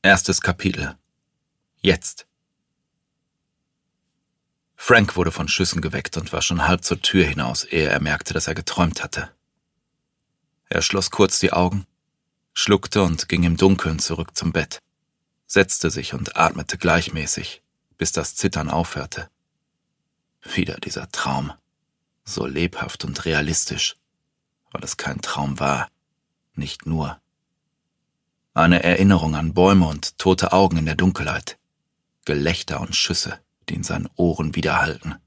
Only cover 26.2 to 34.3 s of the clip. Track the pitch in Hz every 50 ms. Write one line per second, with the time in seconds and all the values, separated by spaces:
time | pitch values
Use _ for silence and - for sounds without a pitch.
26.2 | _ _ _ _ _ _ _ 76 71 69 - - - - 82 80 76 69 69 _
27.2 | _ _ _ _ _ _ _ _ _ _ _ _ _ _ _ _ _ _ _ _
28.2 | _ _ _ _ _ _ _ - 82 85 87 85 - 87 87 85 98 98 98 82
29.2 | 78 78 78 73 80 82 80 92 90 95 101 95 87 78 73 76 - - _ -
30.2 | - 95 92 - 95 - - 92 98 90 87 82 80 80 80 - 90 95 92 -
31.2 | 73 80 - - - - - _ _ _ _ _ _ _ _ _ _ _ _ _
32.2 | _ - 76 73 71 80 87 - - - 73 67 73 - - - - - 85 -
33.2 | - - - - _ _ _ _ _ - - - - - 85 85 - - _ -
34.2 | 90 85